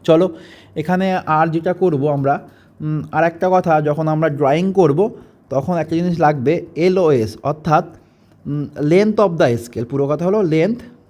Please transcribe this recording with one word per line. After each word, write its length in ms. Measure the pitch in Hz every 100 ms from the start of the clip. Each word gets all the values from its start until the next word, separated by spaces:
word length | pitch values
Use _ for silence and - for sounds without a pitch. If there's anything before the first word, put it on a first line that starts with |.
| -
চলো 180 | 160 180 - - - - -
এখানে 260 | 151 185 190 185 - 156
আর 100 | 165 160
যেটা 180 | 175 175
করব 200 | 185 147 147 143
আমরা, 160 | 139 160 - _ _ _
উম, 200 | 156 156 156 151
আর 80 | 165
একটা 160 | 170 185 185
কথা, 180 | 175 156 151
যখন 160 | 147 156 156
আমরা 140 | 160 135
ড্রয়িং 260 | 139 156 190 190
করব 200 | 165 143 220 - - _ _
তখন 200 | 127 143 175
একটা 100 | 156 165
জিনিস 160 | 180 165 151
লাগবে 280 | 147 123 170 165 - 175
এলওএস, 460 | 185 170 135 107 - 135
অর্থাৎ, 340 | 147 - 156 170 - _ _ _ _ -
উম, 200 | 143 143 - 147
length 280 | 175 214 214 202
of 60 | 165
the 60 | 156 117 -
scale। 220 | - 120
পুরো 140 | 139 139
কথা 120 | 147 175
হলো 120 | 214 185
length 300 | 156 175 240 - -